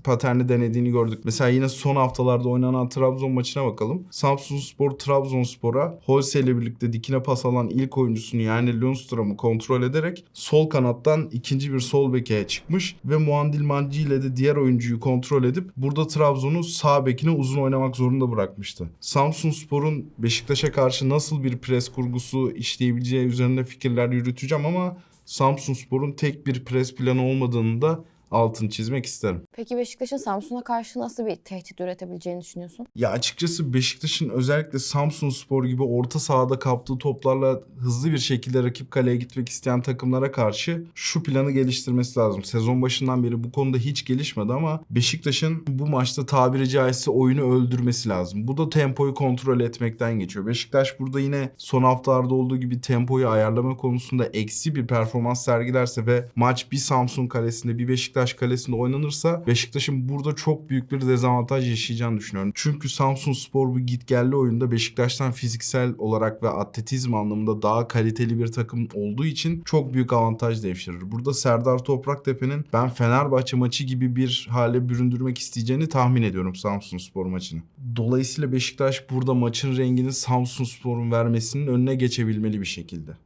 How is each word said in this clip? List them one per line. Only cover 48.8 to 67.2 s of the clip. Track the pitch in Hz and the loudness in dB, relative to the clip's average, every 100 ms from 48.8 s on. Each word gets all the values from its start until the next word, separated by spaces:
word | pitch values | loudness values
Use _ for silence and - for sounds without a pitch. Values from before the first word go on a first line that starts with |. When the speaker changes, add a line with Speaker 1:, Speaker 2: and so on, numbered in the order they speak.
| 139 127 139 | 2 2 0
Speaker 1:
kontrol | 135 139 123 131 120 | 2 0 0 2 2
etmekten | 117 113 117 113 117 113 | 2 0 -4 -2 -2 0
geçiyor. | 90 104 101 | -2 -4 -4
Beşiktaş | 123 - 139 135 - | -4 0 0 0 -2
burada | 135 139 | -4 -2
yine | 139 143 131 - | -2 -2 -4 -8
son | - 131 | -2 2
haftalarda | 127 127 139 131 127 | 4 4 2 2 4
olduğu | 131 127 127 | 2 2 0
gibi | 127 123 | -2 -4
tempoyu | 123 120 123 131 123 | 0 0 2 2 2
ayarlama | 110 107 113 127 127 | 4 2 2 0 -2
konusunda | 127 123 123 127 113 | -2 -2 -2 -2 0
eksi | - 107 - 165 | -2 -4 -4 -2
bir | 143 120 | -2 0
performans | 120 113 123 117 123 | 0 0 0 0 -2
sergilerse | - 120 120 127 123 123 113 | 2 0 2 0 0 -2 2
ve | 123 123 - | 2 0 2
maç | 120 123 - | 2 2 -2
bir | 139 | -4
Samsun | - 135 123 - 123 | 0 2 2 -2 -2
kalesinde | 123 117 113 120 117 | -2 -2 -2 -4 -2
bir | 123 | 0
Beşiktaş | 127 - - 123 - | 0 0 0 -2 0
kalesinde | 123 123 127 117 | -2 -2 -2 -2
oynanırsa | 123 139 151 143 165 170 170 | 0 0 -2 0 0 0 2
Beşiktaş'ın | 120 - 143 - 135 127 | 2 2 -4 -2 -2 -2
burada | 143 143 | -2 -2
çok | 147 - 156 - | -2 0 -2 0
büyük | 131 127 | -2 -2
bir | 139 | -2
dezavantaj | 127 127 123 123 120 135 123 | 2 4 4 2 2 0 0
yaşayacağını | 110 113 117 120 110 | 0 -2 -2 -2 -2
düşünüyorum. | - 101 98 | -4 -4 -4
Çünkü | - 151 147 143 | -2 -2 -2 -4
Samsunspor | - 135 135 143 127 - 135 135 | 0 0 2 -2 -4 -2 0 2
bu | 127 | 0
gitgelli | 123 123 - 123 123 139 | 0 -4 0 2 4 4
oyunda | 127 117 127 | 2 2 2
Beşiktaş'tan | 117 113 - 123 - 135 | 0 -2 0 -2 0 -2
fiziksel | 120 120 117 - 131 127 - | -2 -4 -4 -4 0 0 -2
olarak | 107 110 110 107 | 0 2 0 0
ve | 113 | -2
atletizm | 92 101 - 110 131 127 | -2 -4 -6 -4 -4 0
anlamında | 113 | 0